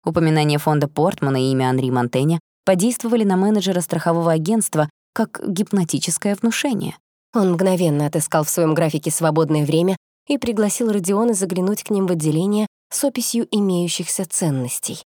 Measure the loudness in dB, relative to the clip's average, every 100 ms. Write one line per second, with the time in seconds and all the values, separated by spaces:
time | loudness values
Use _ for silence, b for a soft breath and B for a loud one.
0 | 0 2 2 4 2 2 2 0 0 2
1 | 0 0 -2 0 0 0 0 0 0 0
2 | 0 0 0 0 _ _ 0 2 0 -2
3 | -2 0 2 2 2 2 0 -2 -2 -2
4 | 0 2 2 0 2 0 0 -2 -2 _
5 | _ -4 -4 -4 -6 -4 0 0 0 -2
6 | -4 -2 -2 -2 -2 -2 -2 -2 -6 -10
7 | _ _ _ 0 2 2 2 2 2 2
8 | 0 -2 0 0 0 0 2 2 0 0
9 | -4 0 0 2 2 0 2 2 2 -2
10 | _ _ -4 -2 -2 0 -2 0 0 0
11 | 0 0 0 0 -2 -2 -2 -2 -2 -2
12 | 0 0 0 0 0 0 -2 _ _ -4
13 | -2 -2 -4 -4 -2 0 0 0 -2 -4
14 | -6 -6 -6 -2 -2 -2 -4 -6 -8 -12
15 | -16